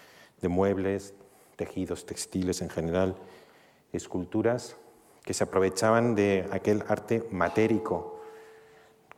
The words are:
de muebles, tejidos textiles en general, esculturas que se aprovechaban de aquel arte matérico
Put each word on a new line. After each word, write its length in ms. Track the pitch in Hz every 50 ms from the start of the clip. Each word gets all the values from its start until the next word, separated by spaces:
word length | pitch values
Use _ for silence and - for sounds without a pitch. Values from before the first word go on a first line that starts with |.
| - - - - - - _ _
de 80 | - 87
muebles, 680 | 87 92 98 101 98 95 95 98 98 98 - - - - - - - - - _ _
tejidos 520 | - - - - 95 92 87 87 - -
textiles 540 | - 87 - - - - 95 92 90 90 -
en 100 | 90 82
general, 440 | - 85 82 82 85 90 95 95 90 - - - - - - - - - _ _ _ _ _ _ -
esculturas 840 | 92 - - - 90 87 - - 110 104 117 123 127 - - - - - - - _ _ _ _ _ -
que 80 | - -
se 120 | - 104
aprovechaban 720 | 95 - 95 95 95 92 - 113 110 113 117 120 120 113
de 320 | 104 101 101 98 92 90 101
aquel 320 | 95 95 - 107 104 104 - -
arte 360 | 107 - - - 117 113 - -
matérico 920 | 98 90 85 85 - 110 110 110 113 98 - - 90 85 - - - - - - - - - - - - - - - - - - _ _ _ _ -